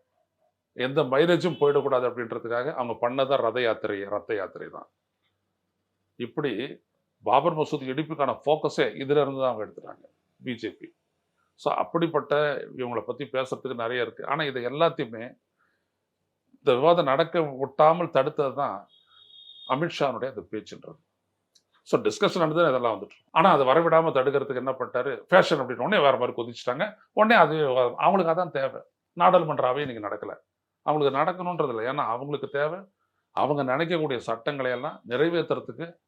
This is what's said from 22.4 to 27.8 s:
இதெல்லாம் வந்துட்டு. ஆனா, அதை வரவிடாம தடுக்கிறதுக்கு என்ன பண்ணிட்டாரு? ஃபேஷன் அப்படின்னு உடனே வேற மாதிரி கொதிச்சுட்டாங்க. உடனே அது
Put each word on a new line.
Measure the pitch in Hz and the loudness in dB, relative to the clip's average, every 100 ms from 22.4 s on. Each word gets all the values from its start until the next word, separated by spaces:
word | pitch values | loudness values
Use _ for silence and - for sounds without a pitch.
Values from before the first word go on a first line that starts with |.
| 156 156 165 | 0 4 2
இதெல்லாம் | 127 120 101 | 2 0 -2
வந்துட்டு. | 101 - _ | -8 -18 _
ஆனா, | - 185 | 4 6
அதை | 151 131 | 6 6
வரவிடாம | 143 165 160 165 | 4 6 4 4
தடுக்கிறதுக்கு | 135 131 139 127 | 2 2 0 -2
என்ன | 127 131 | -4 -4
பண்ணிட்டாரு? | 127 117 123 131 120 - | -6 -4 -4 -4 -6 4
ஃபேஷன் | 180 - 156 | 4 6 2
அப்படின்னு | 123 113 | -2 -4
உடனே | 131 202 | 0 4
வேற | 143 123 | 4 4
மாதிரி | 123 | 0
கொதிச்சுட்டாங்க. | 120 120 117 - 131 208 - _ | -4 -8 -6 -6 -4 -4 -8 _
உடனே | - 220 | 2 6
அது | 226 156 156 143 127 | 8 6 4 2 2